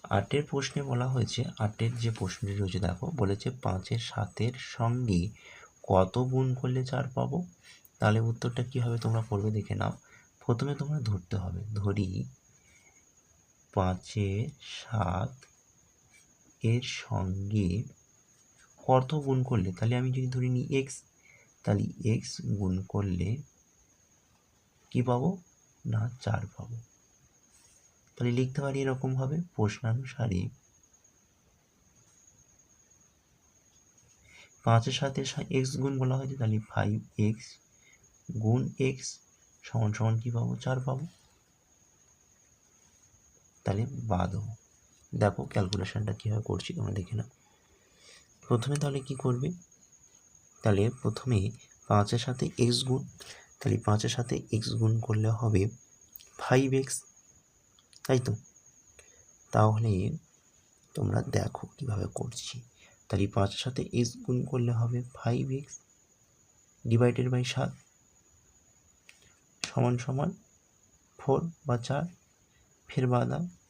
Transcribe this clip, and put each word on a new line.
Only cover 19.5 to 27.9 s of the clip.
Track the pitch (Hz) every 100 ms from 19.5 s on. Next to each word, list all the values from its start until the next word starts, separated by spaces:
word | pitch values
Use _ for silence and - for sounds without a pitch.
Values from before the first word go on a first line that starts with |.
| 117 92
তাহলে | 90 113 123
আমি | 131
যদি | 131 127
ধরে | 127 123
নিই | 123 - 135
এক্স, | 135 - _ _ _ - _ _
তাহলে | - 104 110 - -
এক্স | 120 - -
গুণ | 123 104 95 92
করলে | 98 104 101 90 87 135 - _ _ _ _ _ _ _ _ _ _ _ _ _ _
কী | 123
পাবো? | 123 120 156 190 - _ _ _ -
না, | 110 117 120
চার | - 110 104 -
পাবো। | 110 117 - _ _ _ _ _ _ _ _ _ _